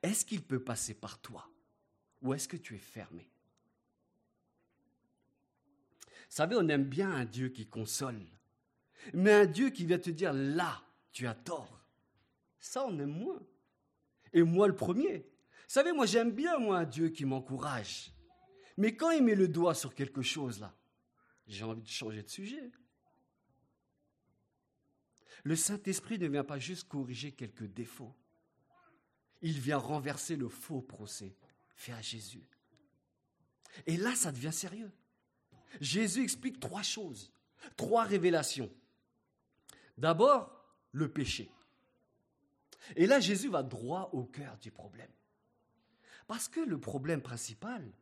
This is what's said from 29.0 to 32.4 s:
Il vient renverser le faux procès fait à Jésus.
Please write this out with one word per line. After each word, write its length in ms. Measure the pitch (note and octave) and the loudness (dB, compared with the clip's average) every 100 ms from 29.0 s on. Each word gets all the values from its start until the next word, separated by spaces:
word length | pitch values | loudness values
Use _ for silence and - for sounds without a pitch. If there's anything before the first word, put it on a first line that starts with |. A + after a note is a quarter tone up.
| _ _ _ _ | _ _ _ _
Il 180 | E3 D3 | -4 -2
vient 160 | C3 D3 | 0 -2
renverser 600 | B2+ D3+ C#3 D3 - D#3 | -2 -4 -4 -6 -6 -4
le 120 | A#2+ | -4
faux 320 | - - C#3+ | -8 -10 -10
procès 560 | B2 - G2+ - G2 G2 _ _ _ - | -10 -16 -14 -12 -14 -18 _ _ _ -20
fait 160 | - | -16
à 80 | A#2+ | -12
Jésus. 480 | G#2+ A#2 G#2+ - | -10 -10 -12 -18